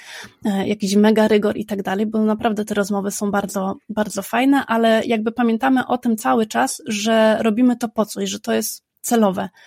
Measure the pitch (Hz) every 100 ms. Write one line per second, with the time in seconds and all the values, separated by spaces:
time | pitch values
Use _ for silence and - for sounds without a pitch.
0 | - - - _ 226 196 185 208 196 202
1 | 214 220 220 214 208 214 214 196 190 190
2 | 220 220 214 214 233 214 214 208 196 202
3 | 196 - 202 202 202 196 190 202 - 214
4 | 208 196 190 226 262 277 - 226 226 220
5 | - 226 220 226 233 226 262 262 247 247
6 | 240 220 262 254 220 233 262 - - 208
7 | 214 226 220 214 226 214 254 240 226 -
8 | 208 196 196 202 - 226 220 - _ _
9 | - 233 208 185 190 -